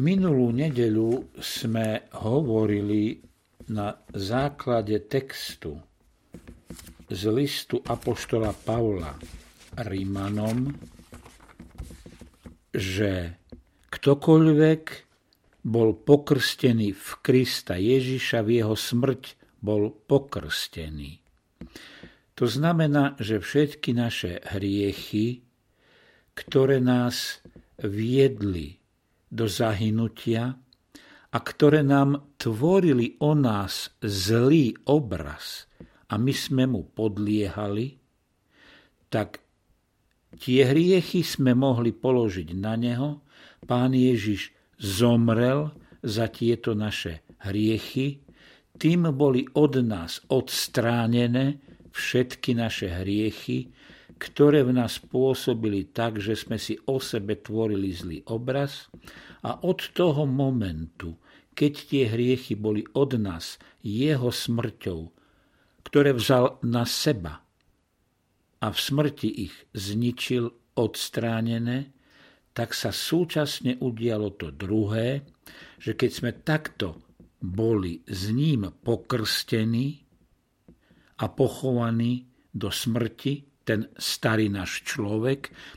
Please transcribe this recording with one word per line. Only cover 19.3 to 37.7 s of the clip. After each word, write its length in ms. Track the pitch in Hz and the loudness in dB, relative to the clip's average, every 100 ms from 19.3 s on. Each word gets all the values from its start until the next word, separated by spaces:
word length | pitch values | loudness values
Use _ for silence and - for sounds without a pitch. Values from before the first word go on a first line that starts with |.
| - _ _ | -20 _ _
bol 320 | 101 107 107 | -2 0 0
pokrstený. 1300 | - - 139 139 - 76 - - - 78 76 71 80 _ _ _ - - - - - - _ _ | -4 0 0 0 -10 -6 -6 -8 -10 -10 -10 -12 -16 _ _ _ -20 -20 -20 -20 -20 -20 _ _
To 160 | - 120 | -4 -2
znamená, 640 | 120 160 165 156 143 139 - | 0 2 2 4 4 2 -2
že 160 | 107 107 | -2 -2
všetky 560 | - 143 147 - - | 0 2 0 0 -2
naše 480 | 120 117 - 90 87 - | 0 -2 -4 -6 -8 -8
hriechy, 960 | 98 98 101 101 98 - 107 117 123 _ _ _ _ _ _ _ _ _ | -4 -2 0 -2 -4 -4 -2 -2 -4 _ _ _ _ _ _ _ _ _
ktoré 480 | - - 135 135 135 | -18 0 4 4 4
nás 640 | 127 123 123 - - - - - - - | 4 4 2 -2 -8 -10 -16 -20 -20 -8
viedli 1040 | 107 104 113 135 135 107 101 87 76 - _ _ _ _ - | -6 -2 2 4 4 4 -4 -4 -8 -14 _ _ _ _ -10
do 160 | 110 113 | -4 -2
zahynutia 1120 | - 113 98 110 110 113 - 117 113 123 127 _ _ _ - - - _ | 0 0 0 0 0 -2 -4 -2 0 -2 -6 _ _ _ -20 -20 -20 _
a 80 | - | -6
ktoré 480 | - - 147 151 139 | -6 4 6 6 6
nám 480 | 139 139 143 - - | 4 4 2 -6 -6
tvorili 800 | 117 110 156 190 180 123 117 - | -4 0 2 4 6 4 2 0
o 160 | 147 151 | 2 4
nás 560 | 127 104 95 - - _ | 2 0 -4 -8 -10 _
zlý 720 | 107 95 92 117 127 160 127 - - | -4 -2 2 4 6 6 4 0 2
obraz 800 | 147 120 87 71 73 - - - - - _ - | 2 2 -6 -8 -12 -14 -14 -18 -20 -20 _ -6
a 80 | 107 | -2
my 120 | 127 | 0
sme 360 | 131 - 131 131 | -2 -2 0 2
mu 160 | 113 80 | 0 -4
podliehali, 1120 | - 110 101 104 107 101 104 104 | -2 -2 0 0 0 0 -4 -4